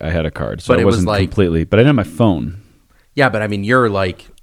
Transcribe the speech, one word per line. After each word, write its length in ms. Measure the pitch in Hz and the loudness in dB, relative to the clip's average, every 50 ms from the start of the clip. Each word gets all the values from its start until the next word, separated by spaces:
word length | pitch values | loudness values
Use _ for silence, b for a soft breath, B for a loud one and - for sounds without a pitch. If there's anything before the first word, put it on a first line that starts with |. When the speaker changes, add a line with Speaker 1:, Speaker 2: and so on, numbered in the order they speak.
| - | -8
Speaker 1:
I 60 | 78 | -6
had 160 | 82 85 80 | -4 -4 -4
a 40 | 78 | -4
card, 300 | - - 71 55 50 - | -6 -6 -8 -8 -8 -8
so 120 | - - 123 | -2 0 0
Speaker 2:
But 60 | 123 | 2
Speaker 1:
I 40 | 117 | 2
Speaker 2:
it 20 | |
was 80 | 123 117 | 2 2
Speaker 1:
wasn't 100 | 104 90 | 2 0
Speaker 2:
like 140 | 90 104 101 | 0 0 0
Speaker 1:
completely, 420 | 95 85 - 107 98 85 82 80 80 | -2 -2 0 0 0 2 2 0 0
but 160 | - - 104 | 2 2 4
I 40 | 120 | 4
didn't 140 | 147 147 | 4 4
have 80 | 120 92 | 2 0
my 80 | - - | -2 -2
phone. 440 | - 120 110 87 73 58 53 90 - b b b b b b b b b b b | 0 2 2 2 0 -4 -8 -10 -12 b b b b b b b b b b b
Speaker 2:
Yeah, 140 | 143 139 123 | 0 0 0
but 120 | 104 107 | 0 -2
I 60 | 107 | -4
mean, 160 | 104 104 101 98 | -4 -4 -4 -2
you're 260 | 104 123 131 123 110 | 2 2 2 2 2
like, 380 | 101 98 95 92 87 - - - - _ | 0 0 -2 -2 -4 -8 -14 -20 -20 _